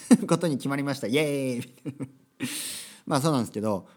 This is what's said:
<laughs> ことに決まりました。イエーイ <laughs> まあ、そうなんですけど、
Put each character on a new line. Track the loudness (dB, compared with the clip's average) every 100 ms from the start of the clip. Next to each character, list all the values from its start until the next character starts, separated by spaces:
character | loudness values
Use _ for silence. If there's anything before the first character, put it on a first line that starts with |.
<laughs> | 6 6 6
こ | 2
と | 2
に | -2
決 | -2
ま | -2
り |
ま | -2
し | -4
た。 | 0
イ | 2
エ |
ー | 2 0 -2 -4
イ | -8 -12 -14 -10 -12 -14 _ -10
<laughs> | -8 -8 -10 -12 -16 -14 -2
ま | 0
あ、 |
そ | 2
う |
な | 0
ん |
で | 0
す |
け | -2
ど、 | -2 -4 -6